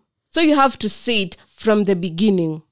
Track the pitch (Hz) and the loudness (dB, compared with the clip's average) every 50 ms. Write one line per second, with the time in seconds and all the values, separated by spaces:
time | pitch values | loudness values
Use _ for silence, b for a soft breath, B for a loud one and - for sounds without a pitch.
0 | _ _ _ _ _ _ - 320 330 302 294 277 269 262 262 - - 214 - - | _ _ _ _ _ _ -2 0 2 2 4 4 2 2 0 -2 -8 -8 -8 -6
1 | - 247 233 214 190 175 - b b b _ - - 220 214 214 208 196 196 175 | -4 -2 -2 -2 -2 -4 -8 b b b _ -6 0 0 2 2 2 0 -2 -2
2 | 175 185 160 165 214 220 196 180 165 160 156 156 - _ | -2 -8 -4 0 0 2 2 2 0 -2 -4 -8 -12 _